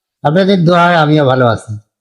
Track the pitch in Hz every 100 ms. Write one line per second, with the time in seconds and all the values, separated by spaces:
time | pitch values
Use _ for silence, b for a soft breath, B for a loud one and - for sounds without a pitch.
0 | _ _ 147 170 190 196 165 175 175 170
1 | 151 151 139 127 120 104 - 104 - _